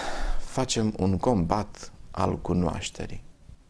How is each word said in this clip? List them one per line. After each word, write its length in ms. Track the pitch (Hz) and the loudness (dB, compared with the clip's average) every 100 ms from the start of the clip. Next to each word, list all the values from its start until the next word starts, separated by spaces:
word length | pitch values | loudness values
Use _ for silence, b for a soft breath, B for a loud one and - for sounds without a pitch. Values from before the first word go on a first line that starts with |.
| B B B B | B B B B
facem 540 | - - 127 - 107 104 | 2 -2 0 2 0 2
un 200 | 95 92 | 2 4
combat 720 | 127 113 82 104 101 - - - - | 4 2 4 2 0 -8 -16 -16 -8
al 280 | - 95 - | -2 0 0
cunoașterii, 840 | - 87 87 85 - - - 104 - - - - - | 0 2 2 0 -6 -8 -8 -8 -12 -20 -20 -20 -20